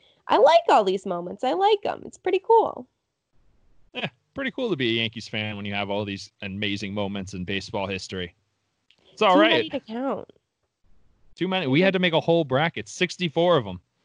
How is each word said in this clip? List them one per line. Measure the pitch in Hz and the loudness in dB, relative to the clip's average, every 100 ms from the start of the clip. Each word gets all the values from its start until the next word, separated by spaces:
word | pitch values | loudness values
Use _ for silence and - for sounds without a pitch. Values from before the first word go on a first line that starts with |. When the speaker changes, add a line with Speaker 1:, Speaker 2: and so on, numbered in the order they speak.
| _ _ - | _ _ 0
Speaker 1:
I | 359 | 4
like | 508 330 - | 6 6 6
all | 269 190 | 4 4
these | 196 196 | 0 -4
moments. | 175 175 196 | -6 -8 -6
I | 254 | -4
like | 339 403 415 - | 0 2 2 -2
'em. | 60 - | -8 -12
It's | - | -10
pretty | 381 381 | -4 -2
cool. | - 453 - - - _ _ _ _ _ _ _ _ _ _ | 4 4 4 -2 -14 _ _ _ _ _ _ _ _ _ _
Speaker 2:
Yeah, | 247 147 - _ | -10 -10 -12 _
pretty | - 269 | -8 -8
cool | - 240 | -4 -4
to | 147 | 0
be | 120 | 0
a | 117 | 0
Yankees | 113 110 - | -2 -4 -10
fan | 110 107 101 | -6 -6 -6
when | 104 | -6
you | |
have | 101 101 | -4 -4
all | 101 101 | -4 -4
these | 98 - _ | -8 -12 _
amazing | 101 98 104 101 101 | -10 -6 -4 -4 -6
moments | 104 101 101 95 | -4 -4 -6 -8
in | 92 | -10
baseball | 90 98 - 107 98 | -6 -6 -6 -6 -6
history. | 95 - 95 87 _ _ _ _ _ _ _ _ | -6 -8 -10 -10 _ _ _ _ _ _ _ _
It's | - | 0
all | 208 | 4
Speaker 1:
Too | 180 | 6
Speaker 2:
right. | 220 | 4
Speaker 1:
many | 233 - | 2 -2
to | 277 | -6
count. | - 226 269 214 - _ _ _ _ _ _ - _ _ _ - | -10 -8 -6 -6 -10 _ _ _ _ _ _ -20 _ _ _ -8
Speaker 2:
Too | 180 | -4
many. | 185 143 | -2 2
We | 139 | 4
had | 190 | 4
to | 185 | 4
make | 180 | 2
a | 156 | 2
whole | - 170 143 | 2 2 2
bracket, | 131 160 - - | 0 0 -4 -10
sixty-four | - - - 175 165 175 160 | -4 -4 -2 -4 2 4 4
of | 101 | 0
'em. | 90 _ _ | -8 _ _